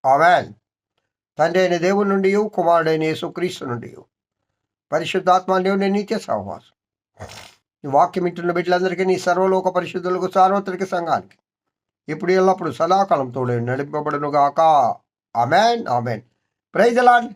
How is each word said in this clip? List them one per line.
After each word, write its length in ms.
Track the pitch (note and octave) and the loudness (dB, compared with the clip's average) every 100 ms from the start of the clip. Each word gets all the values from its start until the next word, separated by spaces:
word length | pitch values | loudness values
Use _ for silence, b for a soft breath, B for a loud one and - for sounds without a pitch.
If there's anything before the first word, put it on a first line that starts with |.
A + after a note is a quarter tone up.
| C3 | 2
ఆమేన్. 360 | C#3 E3 E3+ G2 - _ _ _ _ _ _ _ - | 4 4 4 0 -16 _ _ _ _ _ _ _ -2
తండ్రి 220 | E3 F3+ | 0 2
అయిన 140 | F#3 F3 F3 | 2 2 0
దేవుని 240 | G3+ G3+ | 0 0
నుండి, 180 | G3 F#3+ G3+ G#3+ - | 2 2 0 -2 -2
కుమారుడైన 480 | E3 E3+ D#3+ D#3+ D#3+ | 2 2 2 0 -2
యేసుక్రీస్తు 540 | D3+ E3+ F3+ F3 - C#3 | -4 -8 -6 -6 -6 -10
నుండి, 200 | A#2+ - - - _ _ _ _ _ _ _ _ | -10 -10 -18 -20 _ _ _ _ _ _ _ _
పరిశుద్ధాత్మ 680 | D3+ E3 F#3+ F#3 F#3 F#3 F#3 F#3 | -4 -2 -2 2 2 2 0 0
దేవుని 220 | G3 G3 G3+ | 0 0 -2
నిత్య 220 | G3 G#3+ - | -2 -6 -4
సహవాసం 480 | A2 G2 D#2+ _ _ _ _ _ _ G#2 - - _ _ _ | -6 -6 -14 _ _ _ _ _ _ -18 -18 -20 _ _ _
ఈ 40 | C#3+ C#3 | 0 2
వాక్యం 280 | F3 F#3 F3 | 2 0 -4
వింటున్న 260 | E3+ F3 F3 | -4 -4 -2
బిడ్డలందరికీ, 460 | F3 F3+ F#3 F3 F#3 | 0 0 0 -2 -2
నీ 60 | F#3 F#3 | 0 0
సర్వలోక 420 | F3 F#3+ F#3+ F#3 F3+ | 2 2 2 0 -4
పరిశుద్ధులకు, 520 | E3 F#3 F3+ F3+ F#3 F#3+ | -4 -6 -4 -4 -2 2
సార్వత్రిక 480 | F#3 G3+ G3 F3+ F#3+ | 2 2 -4 -6 -4
సంఘానికి 440 | F3 E3 B2 F#2 _ _ _ _ _ _ _ - | -4 -2 -4 -6 _ _ _ _ _ _ _ -12
ఇప్పుడు 200 | D3+ E3+ F#3 | -6 0 2
ఎల్లప్పుడు 320 | F#3 F#3+ E3+ - | 2 0 -4 -4
సదాకాలం 500 | E3 F#3+ G3 D#3 C3 C3 | 0 2 2 0 -2 -4
తోడే 200 | B2 A#2+ A#2 | -4 -2 -4
నడిపింపబడునుగాక. 920 | B2+ C#3+ D3+ D3 D3 D3 C#3+ C#3+ C#3+ D#3+ D3 A#2 F2 _ _ _ | -6 -6 -6 -6 -6 -2 0 0 2 4 4 2 -2 _ _ _
ఆమేన్, 480 | A#2 B2 E3+ A3+ A#3 - B2 | -4 2 2 2 0 -2 -4
ఆమేన్. 280 | A#2+ A2 _ _ _ _ _ | -4 -8 _ _ _ _ _
ప్రైజ్ 220 | - A#3 A#3+ | 0 2 4
ది 60 | B3 | 4
లార్డ్. 220 | A#3+ A#3 | 4 0